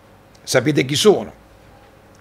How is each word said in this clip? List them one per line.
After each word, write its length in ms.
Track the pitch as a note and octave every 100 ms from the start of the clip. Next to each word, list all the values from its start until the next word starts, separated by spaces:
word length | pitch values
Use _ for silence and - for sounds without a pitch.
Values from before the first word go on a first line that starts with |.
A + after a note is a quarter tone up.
| - - - -
sapete 400 | - C3 B2 D3+
chi 100 | C3
sono. 380 | C#3 G#3 D3 G2 - - - - - - - - -